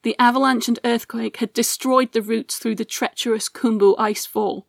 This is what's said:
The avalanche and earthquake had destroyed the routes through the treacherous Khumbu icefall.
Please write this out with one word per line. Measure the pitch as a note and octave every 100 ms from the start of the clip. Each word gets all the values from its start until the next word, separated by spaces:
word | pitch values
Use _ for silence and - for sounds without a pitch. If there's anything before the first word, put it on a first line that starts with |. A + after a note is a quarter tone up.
The | A#3 A3
avalanche | A#3+ B3 C4+ B3 A#3
and | A#3 A#3+
earthquake | A#3 - A3+ A3 -
had | A3
destroyed | - A#3 - C4 B3+ B3+
the | A3+
routes | G#3 A3+ - -
through | A#3 G#3+
the | A3
treacherous | - A#3+ - A#3+ A3 -
Khumbu | - B3 A3 G3 -
icefall. | G#3+ G#3 - G#3+ G3+ G3